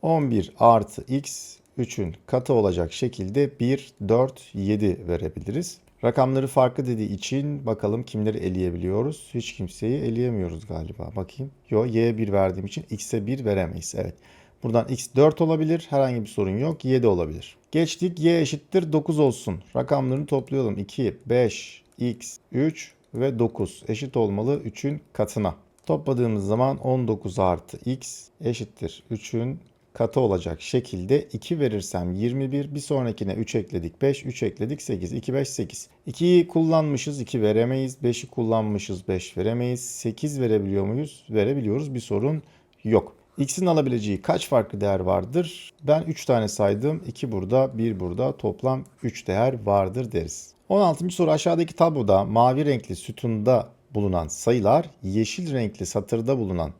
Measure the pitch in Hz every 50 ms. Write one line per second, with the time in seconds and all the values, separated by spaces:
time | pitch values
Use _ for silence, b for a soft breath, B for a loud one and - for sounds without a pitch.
0 | - 165 165 160 147 135 117 104 90 - - - - 117 117 113 101 - - -
1 | - - 127 139 143 - - - - - - _ _ _ _ - 123 - - -
2 | 101 85 80 - _ - - 131 127 - 139 117 104 98 90 87 85 82 - -
3 | - 123 - - 95 92 104 139 143 135 139 - 120 120 135 135 - - _ _
4 | 104 98 110 120 127 131 127 - - - _ 101 98 98 107 104 107 101 87 -
5 | - 85 87 85 - 78 - - - - 104 147 180 - - - _ _ _ _
6 | - 117 117 - 131 127 131 135 135 131 - 139 127 127 127 - 139 127 123 110
7 | 107 101 98 92 - - 131 139 139 147 147 143 139 120 110 - - 101 107 117
8 | 123 - - 107 107 110 107 - - 92 92 92 92 90 87 85 87 92 95 104
9 | 120 143 156 - - - - 123 113 - - - 101 85 - - - 110 127 147
10 | - 117 113 117 123 123 117 104 92 87 82 82 - - 80 80 80 80 - -
11 | - 82 - 98 92 - - - 135 139 - _ _ _ - 107 113 127 110 113
12 | 113 117 117 110 110 101 98 101 95 95 92 95 92 98 - - 160 - - 101
13 | - - - 113 101 104 131 135 131 110 101 98 92 82 87 85 80 - - -
14 | - 85 80 b b b b b b b b _ - 123 113 117 110 120 127 123
15 | - - _ 135 143 156 151 - 170 160 160 156 156 156 170 165 160 - 151 139
16 | 135 131 123 120 107 98 - - 101 95 95 107 131 160 160 - - 131 131 131
17 | 117 113 98 87 85 76 76 - - - - _ _ _ - 151 165 160 - -
18 | 175 185 170 160 151 170 170 170 160 - - 147 - _ - 190 175 156 151 202
19 | 190 - 165 151 151 135 117 - - - 95 92 - - _ 123 131 131 151 139
20 | 135 127 127 139 151 143 147 135 127 - 139 135 131 113 101 95 101 - - -
21 | 131 104 - - - - 117 123 123 110 - - - - - - _ _ _ -
22 | 123 123 110 - - - - - _ _ - 123 139 160 156 - - - _ _
23 | _ _ - 113 123 139 127 110 117 113 - - 107 90 - - - - 117 110
24 | 143 131 - 127 113 101 98 101 107 123 143 143 - 117 - - - 135 147 147
25 | - _ _ - 107 - - 113 104 90 76 - _ _ _ _ _ - 160 151
26 | 156 139 135 123 123 117 110 104 95 98 107 113 127 135 139 139 - 131 127 127
27 | 127 110 110 104 - 104 92 98 98 92 87 87 - - - - - 120 131 127
28 | - - - - - - _ _ 160 147 120 113 117 107 - - - - - -
29 | _ _ 123 107 - - - 117 117 127 139 170 - _ _ _ _ _ _ -
30 | 117 113 - 139 131 110 95 90 82 85 82 - - - - 127 123 - - 92
31 | 90 95 131 151 147 - - 107 - - 175 160 143 123 107 104 92 - - 92
32 | 87 87 90 95 107 120 123 135 135 131 135 143 143 147 143 147 135 - 156 135
33 | 127 120 107 - 107 98 95 - 113 - - 120 95 - - 90 82 85 - -
34 | - 139 139 139 - 127 123 - - - - - 110 117 151 135 - - 113 92
35 | 90 85 - 123 - - 123 139 139 131 - - 110 82 - - - b b b
36 | b - 127 - 170 175 180 175 175 175 - 170 160 160 165 160 156 151 143 127
37 | - 151 143 127 123 - - 123 107 104 107 110 117 123 131 135 135 131 131 -
38 | 151 120 120 - - - - - 120 110 113 113 110 107 104 101 90 - 98 90
39 | 95 - 95 92 - - - 85 95 107 117 120 123 123 123 123 123 - - -
40 | - 113 107 - - 151 147 139 127 113 110 107 98 98 98 98 95 98 110 131
41 | 151 147 - - _ - - 110 101 113 139 143 123 107 104 131 151 143 135 123
42 | 113 - 101 101 107 139 156 156 - b b b b b b b _ 110 113 101
43 | - - - _ _ _ _ - 139 135 - - 185 180 165 160 143 131 123 117
44 | 104 104 101 92 - - 113 - - - 143 120 107 - - 101 101 101 98 92
45 | 90 90 92 92 92 107 127 170 180 160 - - - - _ _ 151 139 151 160
46 | 165 160 156 - - - 131 117 110 104 - - 107 101 104 104 120 143 156 -
47 | - 131 120 - - 131 107 98 92 92 120 131 131 127 - 113 113 117 107 92
48 | 92 90 87 95 123 135 139 - - 107 92 - - 131 131 131 131 - _ _
49 | - - - - - - 95 98 117 127 131 117 104 101 101 101 98 95 95 123
50 | 131 113 - 90 80 80 - - - - _ _ _ _ 190 202 208 175 156 -
51 | 170 180 175 - 175 156 156 156 - 170 170 165 170 160 - - 170 170 160 143
52 | 117 101 98 95 101 - 107 113 120 127 131 139 151 147 139 120 - - 92 87
53 | - - 110 - - 120 113 107 104 120 127 117 101 - - _ _ _ - 107
54 | 101 101 92 87 82 78 - - - 113 120 123 101 98 120 156 170 - - _
55 | - 95 95 107 110 104 - - 180 165 139 131 117 104 - - 95 87 - 110
56 | 101 - - 113 113 120 139 131 113 95 92 87 80 78 78 -